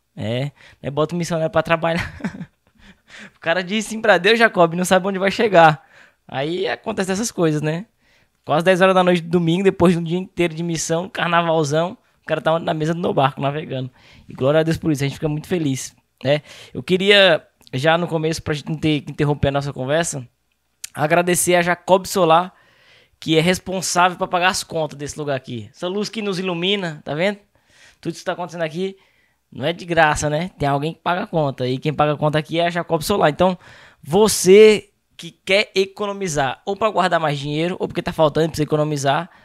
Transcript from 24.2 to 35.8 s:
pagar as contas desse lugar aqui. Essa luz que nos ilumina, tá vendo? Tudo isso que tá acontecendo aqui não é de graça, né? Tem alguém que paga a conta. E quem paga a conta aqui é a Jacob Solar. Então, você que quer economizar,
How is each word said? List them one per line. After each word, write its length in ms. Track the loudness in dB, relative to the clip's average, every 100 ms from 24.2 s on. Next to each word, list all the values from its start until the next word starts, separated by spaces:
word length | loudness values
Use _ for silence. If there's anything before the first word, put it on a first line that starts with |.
| -4
pagar 220 | 0 0
as 160 | -2
contas 340 | -6 -6 -6 -6
desse 220 | -12 -8
lugar 160 | -6 -6
aqui. 340 | -6 -12 -12 -10
Essa 140 | -6
luz 180 | -4 -6
que 140 | -6
nos 180 | -6 -4
ilumina, 600 | -4 -4 -2 -2 -4 -8
tá 100 | -8
vendo? 260 | -4 -2 -4 _ _ _ _ -20 _
Tudo 140 | -10
isso 80 | -8
que 40 | -8
tá 60 |
acontecendo 300 | -8 -8 -6
aqui 320 | -6 -4 -8 -8 _ _ _ _ _
não 120 | -8 -6
é 80 |
de 100 | -6
graça, 460 | -4 2 2 2 -2
né? 200 | -2 -6 -4
Tem 80 | -2
alguém 280 | -2 -4
que 80 | -6
paga 220 | -4 -4
a 40 | -2
conta. 400 | -2 -2 -2 -4
E 100 | -2
quem 160 | -4
paga 200 | 0 0
a 40 | 0
conta 200 | 0 -2
aqui 180 | -2 -2
é 100 | -2
a 20 |
Jacob 320 | -2 -2 -2
Solar. 280 | 0 2 2
Então, 280 | 4 0 0 -8 -20 -20 _
você 880 | -2 2 2 2 6 10 10 6 -2 _ _ -20
que 120 | -20
quer 400 | -18 -2 0 0
economizar, 840 | -2